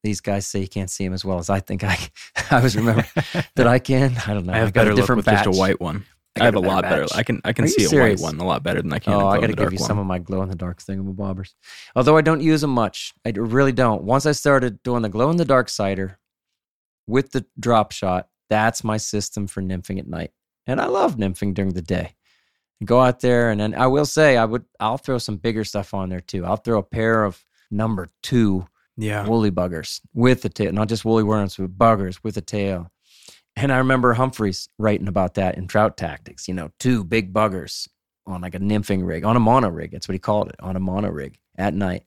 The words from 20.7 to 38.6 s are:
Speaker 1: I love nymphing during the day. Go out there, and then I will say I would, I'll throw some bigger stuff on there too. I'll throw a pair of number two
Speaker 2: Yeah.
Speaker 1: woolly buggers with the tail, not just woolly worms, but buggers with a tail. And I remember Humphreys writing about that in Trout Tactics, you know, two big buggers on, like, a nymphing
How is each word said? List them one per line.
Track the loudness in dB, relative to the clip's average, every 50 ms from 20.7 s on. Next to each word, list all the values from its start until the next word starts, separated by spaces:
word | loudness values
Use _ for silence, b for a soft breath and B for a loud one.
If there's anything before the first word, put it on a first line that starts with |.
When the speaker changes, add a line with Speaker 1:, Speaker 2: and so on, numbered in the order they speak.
| -4 -2
Speaker 1:
I | -2
love | -2 0 0 0 0 0
nymphing | -2 -4 -4 -2 -4 -4 -4 -2
during | -2 -2 -2 -4
the | -6
day. | -4 -4 -4 -4 -4 -8 _ _ _ _ _ _ _ _ _ _ _ _ _ _ -2
Go | 2 4 6
out | 6 6 4 _
there, | 2 2 4 4 4 2
and | 2 0
then | -2 -2 0
I | 0 2
will | 2 4 2 0
say | 0 2 4 6 6 6
I | 4 2
would, | 2 0 -6 -6 _ _ _
I'll | -4 -4 -4 -4
throw | -4 -4 -4
some | -4 -4 -6 -8
bigger | -4 -4 -4 -2 -2 -6
stuff | -4 -6 -6 -6 -6 -6
on | -6 -6 -6
there | -6 -8
too. | -10 -8 -8 -6 -2
I'll | -4 -4
throw | -4 _ 0 0 0
a | -2
pair | _ -4 -2 0 2 2 2 2
of | 0 -4 _ _ _ _ _ _ _
number | -4 -2 -2 -2 -2 -4 -6 -10 _ _
two | -8 0 2 2 2 2 0 -2 -6 -10 _ _ _ _ _
Speaker 2:
Yeah. | -8 -6 -4 -4 -4 -2
Speaker 1:
woolly | 0 0 2 2 0
buggers | 0 -2 -4 -4 -4 -8 -10 -10 -14 -14 _ -10 _
with | 2 4 4 4 2 0
the | -8
tail, | -4 -2 -2 -2
not | 0 -2 -2 -2
just | -2 -4 0
woolly | 2 2 2 4
worms, | 2 0 0 0 -4 -4
but | -8 -8 -10 0
buggers | 2 4 4 4 4 0 -6 -8 -8 -10
with | -8 -8
a | -8
tail. | -8 -6 -4 -2 -2 -2 -2 -4 -8 -12 _ _ b b b b b b b b b _ _
And | -2 0 2 2
I |
remember | 2 4 2 2 4 4 2 4
Humphreys | 4 0 -2 0 -2 -2 -2 -2 -4 -10 _ _
writing | -2 0 0 0 0 -2 -2
about | 0 0 0 0 _
that | -2 -2 -2 -2
in | -4 -8
Trout | -2 2 2 2 2 0
Tactics, | -4 -8 -8 -8 -10 _ -20 -18 -16 -10
you | -8 -8
know, | -8 -8 -12 _ _
two | 0 0 0 0 0
big | 0 -2 -2 -2 0 0
buggers | 0 0 0 -2 -6 -8 -10 -12 -12 -14 -16 _ _ _ _ _ _ _
on, | -12 -12 -10
like, | -10 -10 -8
a |
nymphing | -4